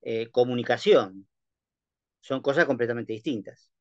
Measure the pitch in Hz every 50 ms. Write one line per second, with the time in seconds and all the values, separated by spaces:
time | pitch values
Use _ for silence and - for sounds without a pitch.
0 | - 131 117 113 117 117 _ - 123 127 123 120 117 - 127 - - 202 208 147
1 | 113 95 95 98 98 _ _ _ _ _ _ _ _ _ _ _ _ _ _ _
2 | _ _ _ _ _ - 135 135 - 139 139 156 170 139 135 120 120 113 120 120
3 | 113 - 113 110 - 165 139 107 95 - - _ _ _ _ _